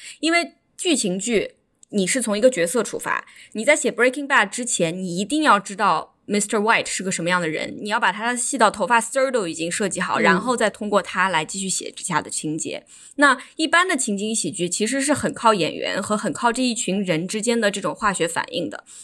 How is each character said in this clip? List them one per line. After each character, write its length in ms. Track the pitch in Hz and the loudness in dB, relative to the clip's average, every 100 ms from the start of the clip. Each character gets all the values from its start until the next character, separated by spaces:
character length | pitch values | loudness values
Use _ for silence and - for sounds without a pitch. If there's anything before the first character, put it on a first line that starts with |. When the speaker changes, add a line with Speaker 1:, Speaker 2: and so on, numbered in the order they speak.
| - - | -20 -4
Speaker 1:
因 140 | 311 | 0
为 220 | 339 339 _ _ - | 2 0 _ _ -6
剧 200 | 370 - | 0 2
情 200 | 196 185 | 2 -2
剧 340 | 233 214 - _ _ _ _ | 0 0 0 _ _ _ _
你 160 | 202 180 | 0 0
是 140 | 269 | 0
从 160 | 220 208 | 0 4
一 40 | |
个 100 | 254 | 4
角 160 | 190 170 | 4 0
色 160 | 233 | 0
出 160 | 208 - | -2 -4
发， 280 | - - - - - | -4 -4 -6 -20 -14
你 120 | 208 | -4
在 120 | 226 311 | 2 2
写 160 | 247 | 2
《Breaking 340 | - 247 262 277 | 2 0 0 0
Bad》 220 | 269 202 | 2 2
之 160 | - | -2
前， 320 | 247 - 165 175 | -4 0 0 -2
你 200 | 185 170 | -4 -4
一 60 | |
定 180 | 208 302 | -2 2
要 180 | 294 202 | 4 4
知 160 | 202 196 | 2 -2
道 400 | 202 160 - _ - | 2 2 -2 _ -2
Mister 320 | 202 208 220 | -2 0 0
White 280 | 214 202 - | 2 2 2
是 160 | - | -4
个 80 | 190 | -4
什 120 | 185 | -4
么 60 | 170 | 0
样 120 | 180 | 0
的 80 | 165 | 0
人， 280 | 151 - - | -4 -6 -8
你 80 | 208 | -4
要 100 | 226 | 0
把 100 | 214 | 0
他 240 | 202 226 | 0 -2
细 220 | 247 - 262 | -2 -2 2
到 140 | 220 | 2
头 160 | 208 185 | 2 2
发 120 | 233 | 2
丝 200 | 220 269 | 2 0
儿 120 | 269 | 0
都 160 | 247 175 | 0 -2
已 60 | |
经 180 | 156 165 | -4 -4
设 180 | 175 202 | -2 -4
计 120 | 175 | -4
好， 180 | 180 - | -4 2
Speaker 2:
嗯。 40 | |
Speaker 1:
然 180 | 170 185 | 4 2
后 160 | 233 233 | 2 0
再 140 | 214 | 0
通 180 | - 214 | -2 0
过 140 | 202 | 0
他 260 | 180 190 190 | 0 0 2
来 160 | 165 | 2
继 140 | 160 196 | -2 -4
续 100 | 190 | -4
写 220 | - - | -4 -6
之 120 | - | -10
下 200 | - 156 | -4 -4
的 80 | - | -4
情 260 | - 156 156 | -6 -4 -6
节。 300 | - - - - - - | -6 -10 -14 -20 -10 2
那 200 | 285 254 - - | 4 4 -2 -4
一 100 | 320 | 2
般 200 | 339 370 | 4 4
的 100 | 302 | 0
情 200 | - 196 | 0 -2
景 180 | 214 | -2
喜 160 | 226 165 | -2 -4
剧 160 | - 175 | -4 -4
其 200 | - 214 | -2 -2
实 160 | 269 | 0
是 100 | 277 | 0
很 220 | 285 - | 0 -2
靠 180 | - 226 | 0 2
演 220 | 214 151 | 4 2
员 280 | 78 76 90 | -2 -4 -4
和 140 | 202 214 | -2 -2
很 160 | 208 | -2
靠 180 | - 240 | 0 0
这 120 | 233 | 2
一 120 | 254 | 0
群 280 | 220 - 196 | 0 -2 -2
人 260 | 185 160 175 | 0 0 -2
之 140 | 220 | -4
间 180 | 226 233 | 0 2
的 100 | 202 | 2
这 100 | 202 | 0
种 140 | 185 | -4
化 180 | - 214 | -2 0
学 140 | 185 170 | 0 0
反 200 | - - | -2 -4
应 200 | 170 165 | -4 -6
的。 140 | - - - | -8 -16 -20